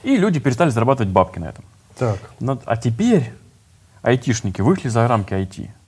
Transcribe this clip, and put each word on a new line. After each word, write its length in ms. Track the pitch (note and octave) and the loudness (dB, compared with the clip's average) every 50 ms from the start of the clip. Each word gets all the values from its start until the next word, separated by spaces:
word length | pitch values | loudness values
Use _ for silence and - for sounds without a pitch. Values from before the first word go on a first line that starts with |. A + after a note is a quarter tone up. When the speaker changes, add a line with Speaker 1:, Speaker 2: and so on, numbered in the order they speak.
| - | 2
Speaker 1:
и 140 | B3+ C#4 | 2 2
люди 220 | A3 F3+ A3 F3 D3 | 4 4 2 2 2
перестали 300 | A2 C#3+ A#2+ A2+ F3 D#3 | 0 0 2 2 2 2
зарабатывать 420 | A2 A#2 A2+ B2+ C3+ B2+ A2 F#2+ | 4 2 2 2 2 2 0 2
бабки 280 | F#2+ F#2+ F#2 - - F2+ | 4 4 4 4 0 -10
на 60 | E2 | -10
этом. 180 | C#2 - - - - _ _ _ _ - | -10 -12 -14 -20 -20 _ _ _ _ -6
Speaker 2:
Так. 200 | - B2+ A#2 G2+ - - - - - | -4 -2 -2 -2 -4 -8 -18 -12 -6
Speaker 1:
Но, 200 | A#2 B2+ C3+ A#2 - | -4 -4 -4 -4 -6
а 120 | - A#2 | -10 -10
теперь 540 | A2+ - B2 A2+ A#2 G#3 A#3+ A#3 F3 A#2+ - - - - - _ _ _ _ _ _ _ _ _ - | -4 -4 -4 -2 0 0 2 2 2 0 -2 -10 -18 -20 -20 _ _ _ _ _ _ _ _ _ -4
айтишники 600 | - A#2 B2+ C3 - C3+ A2 - - G2 F#2 - | 0 0 0 2 0 -2 -4 -2 -4 -6 -4 0
вышли 280 | F#2+ C3+ F#3+ F#3 - B2+ | 0 0 0 0 -2 -2
за 180 | A2 A#2 A#2 | 0 2 2
рамки 260 | A#2+ A#2+ A2 G2 - G2 | 2 2 0 0 -2 -4
I 120 | F#2+ G2 | -4 -4
T 240 | - - - G#2 G2 - _ _ | -6 -8 -14 -14 -14 -16 _ _